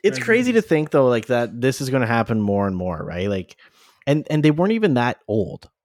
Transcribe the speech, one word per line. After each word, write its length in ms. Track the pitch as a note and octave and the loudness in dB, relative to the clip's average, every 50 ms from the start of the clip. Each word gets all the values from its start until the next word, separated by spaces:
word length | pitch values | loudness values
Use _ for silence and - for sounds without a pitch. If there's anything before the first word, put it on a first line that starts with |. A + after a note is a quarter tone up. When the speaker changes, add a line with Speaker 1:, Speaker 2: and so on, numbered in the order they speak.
| - | 0
Speaker 1:
It's 140 | G#3 E3+ | 0 -2
Speaker 2:
And 80 | B2+ C3 | -2 -2
Speaker 1:
crazy 260 | - A#3 B3 B3 B3+ A#3 | 0 0 2 2 2 2
to 80 | A3+ | 2
think, 280 | - - E3 D3+ D3+ D3+ | 2 2 0 0 0 2
though, 180 | - D3 C3 | 2 4 4
like, 200 | B2+ B2 A#2 G#2 | 4 2 0 0
that 340 | - B2 A#2+ A#2+ G#2+ - A#2+ | 0 -2 -2 -2 -4 -4 -2
this 180 | B2 C3 C3 - | -2 -2 -2 -2
is 100 | C#3 C3 | -4 -2
gonna 160 | C3 C3 B2 | 0 0 0
happen 360 | A2 A#2+ A#2 A2+ - A#2 A2 | 2 2 0 0 0 0 0
more 260 | G#2 G2+ G2+ G2+ G2+ | 0 0 0 0 0
and 80 | G2 F#2+ | 0 -2
more, 260 | F2+ F2+ F2+ E2+ D#2 | -4 -4 -6 -6 -6
right? 280 | - - - F2 F#2+ G2+ | -8 -8 -6 -4 -4 -4
Like, 260 | G2+ F#2+ F2 _ - _ - _ _ _ _ _ _ _ _ | -4 -6 -8 _ -18 _ -20 _ _ _ _ _ _ _ _
and, 220 | C#3 C#3+ D3+ - - | -2 -2 -2 -2 -2
and 140 | D#3 D3+ D3 | -2 2 2
they 80 | D#3 | 2
weren't 220 | D3 D#3 F3+ G3+ A3+ | 2 2 0 0 0
even 220 | A3+ A3 F#3+ C3+ | 0 2 2 2
that 240 | B2 A#2+ B2 A#2+ _ _ | 2 0 0 -2 _ _
old. 440 | - G#2 A2 F#2+ - - - - - _ _ | -4 -2 -2 -2 -4 -8 -16 -18 -20 _ _